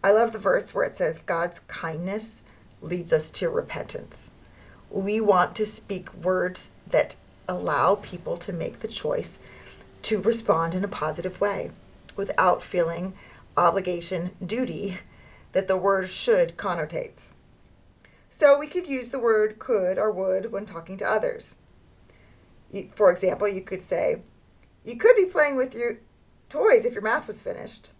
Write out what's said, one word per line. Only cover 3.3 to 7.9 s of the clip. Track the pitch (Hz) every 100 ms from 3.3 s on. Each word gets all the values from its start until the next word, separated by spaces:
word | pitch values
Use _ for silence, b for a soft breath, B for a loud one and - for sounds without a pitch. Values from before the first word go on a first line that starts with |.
to | - -
repentance." | - - - - - - - - - B B B B B
We | - 196 214
want | 208 185 - -
to | 208
speak | - - 190 -
words | - 170 185 180 180 - - -
that | 165 - - - - -
allow | 180 175 143 147